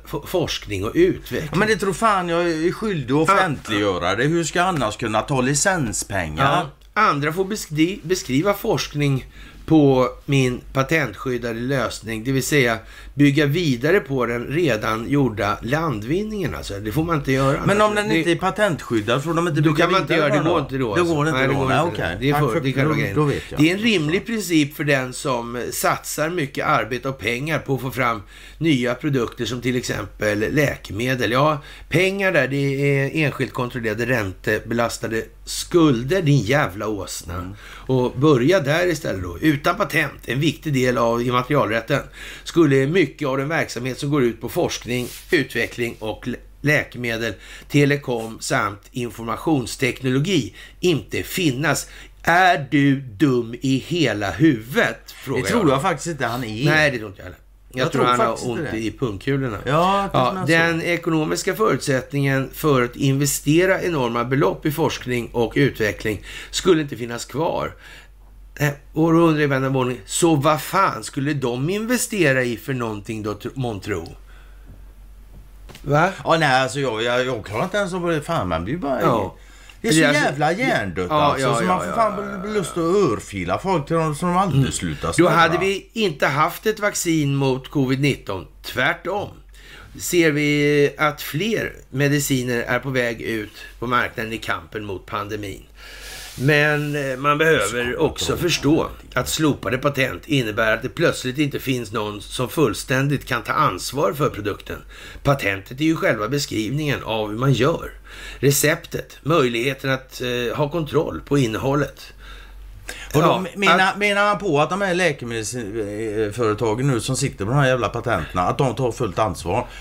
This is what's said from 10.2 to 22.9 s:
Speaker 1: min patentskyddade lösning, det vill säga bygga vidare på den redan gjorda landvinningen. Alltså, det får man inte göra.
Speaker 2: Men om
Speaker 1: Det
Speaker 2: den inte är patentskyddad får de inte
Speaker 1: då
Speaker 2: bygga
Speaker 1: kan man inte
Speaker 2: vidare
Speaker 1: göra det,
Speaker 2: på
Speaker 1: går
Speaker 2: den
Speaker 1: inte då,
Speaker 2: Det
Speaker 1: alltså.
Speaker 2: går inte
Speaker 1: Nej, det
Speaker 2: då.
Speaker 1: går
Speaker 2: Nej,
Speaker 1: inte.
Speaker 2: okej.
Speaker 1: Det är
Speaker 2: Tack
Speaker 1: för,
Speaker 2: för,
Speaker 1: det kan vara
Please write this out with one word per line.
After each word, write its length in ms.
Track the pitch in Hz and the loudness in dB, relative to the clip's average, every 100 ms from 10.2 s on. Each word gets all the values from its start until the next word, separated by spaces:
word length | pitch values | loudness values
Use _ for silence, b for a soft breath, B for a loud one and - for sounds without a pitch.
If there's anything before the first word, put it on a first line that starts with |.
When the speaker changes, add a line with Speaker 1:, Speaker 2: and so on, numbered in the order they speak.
| - | 0
Speaker 1:
min 340 | 139 127 120 - | 2 2 0 -4
patentskyddade 880 | 135 135 160 123 95 131 123 117 113 | -2 2 2 0 -4 -6 -4 -4 -4
lösning, 640 | 123 139 110 - 104 113 | -2 -2 -2 -4 -8 -6
det 80 | 117 | -2
vill 100 | 135 | -2
säga 360 | - 143 120 110 B B B | 2 4 4 0 B B B
bygga 320 | - 143 139 143 | 4 4 6 2
vidare 540 | 160 165 120 147 196 | 2 2 2 4 2
på 260 | 143 135 117 | 2 -2 0
den 180 | 120 117 | -2 -2
redan 600 | 147 160 110 110 110 113 | 0 2 0 0 -2 0
gjorda 500 | 143 127 104 104 - | 2 2 2 -2 -2
landvinningen. 920 | 113 151 165 107 107 175 214 214 151 | -2 -2 0 -4 -4 -4 -4 -4 -4
Alltså, 260 | 73 69 101 | -6 -8 -8
det 120 | 107 | -4
får 120 | 120 | -2
man 120 | 165 156 | 0 -2
inte 160 | 139 | 0
göra. 280 | 131 135 147 180 | 2 2 2 2
Speaker 2:
Men 140 | 202 | 4
om 140 | 214 | 4
Speaker 1:
Det 80 | 208 | 2
Speaker 2:
den 100 | 208 | 2
inte 180 | 165 160 | 2 2
är 40 | 160 | 2
patentskyddad 880 | 185 190 208 151 - 117 104 143 | 0 2 0 0 0 0 2 0
får 100 | 151 | 0
de 140 | 165 175 | 0 2
inte 120 | 156 | 2
Speaker 1:
då 100 | 156 | 2
Speaker 2:
bygga 140 | 151 | 4
Speaker 1:
kan 80 | 170 | 4
man 80 | 190 | 2
inte 140 | - | 2
Speaker 2:
vidare 140 | 165 147 | 2 2
Speaker 1:
göra 100 | 147 | 2
det, 60 | |
Speaker 2:
på 60 | 160 | 2
Speaker 1:
går 60 | 170 | 0
Speaker 2:
den 80 | |
Speaker 1:
inte 140 | 135 131 | 0 -2
då, 160 | 120 | 0
Speaker 2:
Det 60 | 104 | 2
Speaker 1:
alltså. 140 | 170 | 2
Speaker 2:
går 140 | 151 151 | 2 2
inte 100 | 131 | 2
Speaker 1:
Nej, 100 | 135 | 2
det 60 | |
Speaker 2:
då. 60 | 135 | 2
Speaker 1:
går 80 | 135 | 2
Speaker 2:
Nej, 100 | 123 | 2
Speaker 1:
inte. 80 | 170 139 | 0 -2
Speaker 2:
okej. 140 | 87 92 | -4 -2
Speaker 1:
Det 80 | 131 | 0
är 40 | |
Speaker 2:
Tack 80 | 147 | 2
Speaker 1:
för, 60 | 143 | 2
Speaker 2:
för, 80 | 117 | 0
Speaker 1:
det 120 | 135 | 0
kan 120 | 131 | 0
vara 100 | 151 | 0